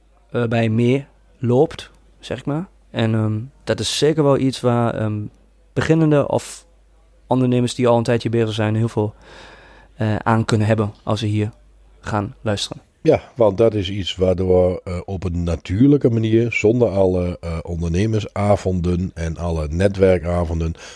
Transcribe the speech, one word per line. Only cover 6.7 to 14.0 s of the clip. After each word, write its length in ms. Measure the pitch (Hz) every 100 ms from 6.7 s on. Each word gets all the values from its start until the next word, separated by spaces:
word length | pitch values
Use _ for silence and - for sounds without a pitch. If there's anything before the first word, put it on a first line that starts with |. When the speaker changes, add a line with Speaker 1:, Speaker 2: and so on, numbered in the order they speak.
| _ _ _ _ _ -
Speaker 1:
ondernemers 480 | 127 127 123 120
die 140 | - 120
al 80 | 117
een 60 |
tijdje 260 | 117 117 117
bezig 240 | 117 113
zijn 200 | 107 107
heel 140 | 107 117
veel, 260 | - 104 - - - - - - - -
eh, 220 | - 110 107
aan 280 | - 113
kunnen 220 | 110 113 104
hebben 260 | 110 107 -
als 180 | - 107
ze 60 | 107
hier 240 | 107 107 - - _ _ _
gaan 340 | - 107 104 135
luisteren. 420 | 113 101 - - - _
Speaker 2:
Ja, 180 | - 139 -
want 240 | - 110 95
dat 160 | 113
is 160 | 104 92
iets 260 | 101